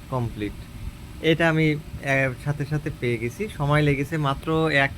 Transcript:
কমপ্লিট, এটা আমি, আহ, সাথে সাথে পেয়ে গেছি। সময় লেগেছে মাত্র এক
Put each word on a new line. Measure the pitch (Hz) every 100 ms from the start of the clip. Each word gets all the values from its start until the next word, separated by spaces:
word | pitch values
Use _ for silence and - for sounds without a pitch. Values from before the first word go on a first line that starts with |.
| -
কমপ্লিট, | 131 117 104 104 - - - - - - -
এটা | 160 160 165
আমি, | 156 156
আহ, | 151 - - 139 135 135 120
সাথে | 147 143 143
সাথে | 151 151 -
পেয়ে | 123 117
গেছি। | 117 120 214 -
সময় | 143 147
লেগেছে | 147 139 143 160
মাত্র | 143 139 160 160 160
এক | 143 139